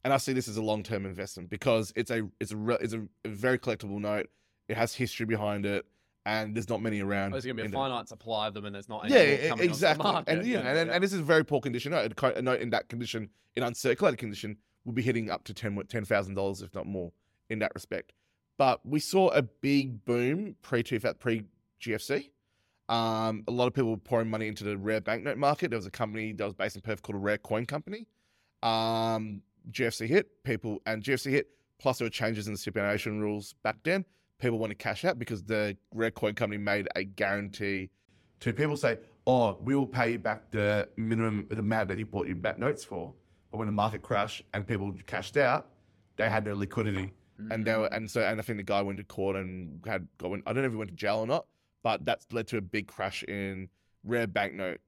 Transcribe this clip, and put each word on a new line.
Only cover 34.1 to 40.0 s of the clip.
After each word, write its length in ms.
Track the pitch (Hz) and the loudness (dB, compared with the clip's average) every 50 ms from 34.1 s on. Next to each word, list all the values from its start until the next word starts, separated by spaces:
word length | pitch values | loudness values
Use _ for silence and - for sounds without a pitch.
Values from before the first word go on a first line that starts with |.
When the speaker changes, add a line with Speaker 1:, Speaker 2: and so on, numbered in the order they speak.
| _ _ _ _ _ _ | _ _ _ _ _ _
Speaker 1:
People 220 | - 123 117 110 | 0 0 0 2
wanted 180 | 110 110 104 - | -2 -2 -4 -4
cash 280 | - 107 104 - - | -4 -4 -4 0 0
out 120 | 180 170 123 | 0 0 0
because 260 | 117 - 120 101 90 | -4 -6 -6 -8 -4
the 320 | 101 110 107 107 104 101 - _ _ | -2 0 0 2 0 -2 -6 _ _
Rare 200 | - 107 113 113 | -2 0 0 0
Coin 240 | 113 - - 107 104 | 0 0 -2 -2 0
Company 260 | - 120 104 104 104 | 0 -2 -2 -2 -2
made 260 | 104 104 101 104 98 - - | 0 0 0 0 0 -2 -2
a 80 | 87 95 | -4 -4
guarantee 880 | 101 98 - 104 98 98 101 101 101 101 - 107 98 98 95 92 92 _ _ _ _ _ _ _ _ _ _ | -4 0 0 2 2 2 0 -2 -4 -6 -4 -2 -2 -2 -2 -4 -8 _ _ _ _ _ _ _ _ _ _
to 120 | - 120 113 | -2 -2 2
people, 240 | - 147 156 147 143 | 2 2 0 2 2
say, 220 | - 123 113 110 - - - _ _ | 2 2 2 2 -4 -20 -20 _ _
"Oh, 320 | - 127 127 120 107 98 - | 4 6 6 6 4 2 0
we 120 | - 120 139 | 0 2 2
will 140 | 139 139 107 | 2 2 2
pay 240 | 104 123 | 2 2